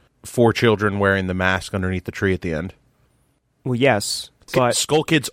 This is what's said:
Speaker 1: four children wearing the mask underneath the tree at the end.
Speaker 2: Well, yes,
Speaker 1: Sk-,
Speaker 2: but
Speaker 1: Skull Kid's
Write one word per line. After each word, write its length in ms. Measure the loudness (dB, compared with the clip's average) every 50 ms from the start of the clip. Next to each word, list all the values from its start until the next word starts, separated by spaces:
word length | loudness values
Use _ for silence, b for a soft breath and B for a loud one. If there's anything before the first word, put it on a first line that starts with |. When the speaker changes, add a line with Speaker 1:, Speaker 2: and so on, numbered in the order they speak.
| _ _ _ _ -20
Speaker 1:
four 280 | -4 0 4 4 4 4
children 460 | 4 2 2 2 2 0 0 0 2
wearing 280 | 2 2 2 2 0
the 60 | -2 -2
mask 400 | 0 0 0 0 -2 -4 -6 -6
underneath 300 | -4 -4 -2 -4 -4 -6
the 80 | -8
tree 220 | -6 -2 -2 0 0
at 80 | -2
the 120 | -2 -4 -6
end. 200 | -6 -6 -8 -12 _ _ _ _ _ _ _ _ _ _ _ _ _ _ _ _ _ -6
Speaker 2:
Well, 120 | -4 -2
yes, 540 | 2 2 2 2 2 0 -4 -8 -8 -10 -14 _ _ _
Speaker 1:
Sk-, 80 | -4 0
Speaker 2:
but 200 | 0 2 2 0
Speaker 1:
Skull 280 | -2 -2 0 0 0 0
Kid's 260 | 0 0 0 -2 -2